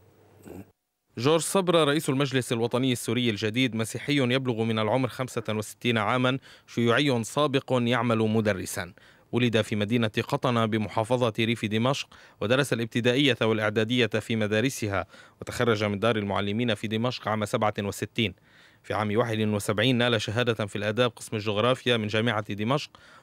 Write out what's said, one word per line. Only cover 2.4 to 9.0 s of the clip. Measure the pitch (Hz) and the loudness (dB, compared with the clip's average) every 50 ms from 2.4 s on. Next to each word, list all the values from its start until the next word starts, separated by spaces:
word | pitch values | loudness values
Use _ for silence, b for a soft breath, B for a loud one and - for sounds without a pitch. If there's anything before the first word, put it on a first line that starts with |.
| 120 - 127 | 0 0 0
الوطني | 113 113 117 - 120 131 131 123 | -2 0 0 0 0 2 0 0
السوري | - - - 113 123 123 117 | 0 -2 -2 -2 0 0 0
الجديد | 104 98 107 107 104 123 131 123 107 | 0 0 -2 -2 0 2 0 0 0
مسيحي | 110 113 - - 120 - - 147 | -2 -4 -4 -6 -6 -4 -2 0
يبلغ | 143 131 120 123 135 131 127 117 107 113 | 2 2 2 2 0 0 -2 -2 0 0
من | 113 110 110 | 0 0 0
العمر | 110 104 110 131 131 117 | 0 0 0 0 0 -2
خمسة | - - 131 120 - 123 110 - | -4 -6 -8 -6 -6 -6 -6 -4
وستين | 107 107 110 - - - - 123 117 113 | -4 -4 -6 -6 -10 -4 -2 0 2 2
عاما، | 104 104 123 127 127 127 131 135 B B B B B | 2 2 2 2 2 2 0 -2 B B B B B
شيوعي | - - - 117 117 113 127 151 143 127 117 110 | -8 -2 0 2 4 4 4 4 2 0 0 -2
سابق | - - 143 147 147 131 135 - - 135 123 120 | -2 -2 0 0 0 0 -2 -2 0 0 0 2
يعمل | 117 123 120 113 120 117 113 | 2 0 0 2 2 2 2
مدرسا. | 113 110 107 113 107 107 101 92 90 82 - 104 92 85 - b | 2 2 2 2 2 2 0 -2 -4 -6 -8 -8 -8 -10 -12 b